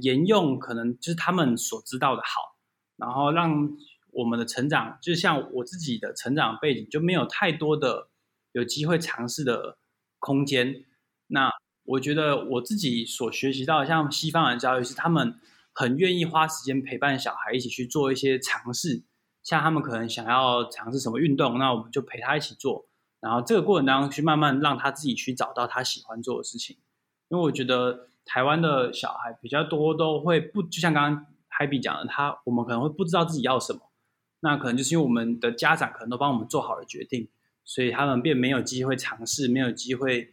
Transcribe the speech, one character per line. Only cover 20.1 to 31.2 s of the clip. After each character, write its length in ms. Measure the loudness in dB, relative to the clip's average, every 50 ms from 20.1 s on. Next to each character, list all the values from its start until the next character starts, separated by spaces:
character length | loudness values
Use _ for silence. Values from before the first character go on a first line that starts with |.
| -6 -6 -2
要 440 | 2 2 4 4 4 4 2 0 -2
尝 220 | -6 -10 -8 -6 -4
试 80 | -4
什 100 | -4 -2
么 80 | -2 2
运 180 | 2 2 4
动， 220 | 4 2 2 2 2
那 160 | 2 2 2
我 80 | 0 -2
们 80 | -4
就 100 | -6 -6
陪 200 | -6 -6 -8 -8
他 160 | -2 -2 -2
一 40 | -2
起 140 | -2 -6 -10
做， 320 | -4 -2 -2 -2 -2 -6 _ _ _ _ _ _ _
然 120 | -4 0 0
后 100 | 0 2
这 140 | 2 2
个 60 | 2 4
过 180 | 4 4 4
程 40 | 4
当 180 | 4 4 4 2
中 80 | 0
去 120 | -2 0 2
慢 160 | 2 4 4
慢 220 | 4 4 4 4
让 180 | 2 2 0 0
他 140 | -2 -4 -4
自 100 | -2 -2
己 120 | -4 -2
去 200 | -2 -4 -6 -2
找 180 | -2 -2 -4 -2
到 140 | -2 -4
他 160 | -2 -2 -4 -4
喜 200 | -4 -6 -8 -10
欢 180 | -14 -12 -10 -6
做 160 | -6 -6 -6
的 60 | -6
事 120 | -8 -10
情。 200 | -10 -12 -12 -14 _ _ _ _ _ _ _ _ _ _ -4
因 80 | -2
为 60 | 2 2
我 80 | 2
觉 140 | 2 0 0
得 420 | 2 2 2 2 2 0 -4 -8 -20 _ _ _
台 200 | -4 0 2 4
湾 180 | 4 4 4 4
的 300 | 4 4 4 2 0 -2
小 200 | -4 -6 -6 -6
孩 220 | -4 -6 -8 -8 -10 -10
比 60 | -4
较 160 | -2 0 0
多 280 | 0 0 2 2 2 2
都 280 | 2 2 2 2 0
会 200 | 2 4 4 4
不， 220 | 2 0 -2 -4 -4
就 180 | -4 -4 0
像 140 | 2 2 4
刚 180 | 4 4 2 2
刚 140 | 0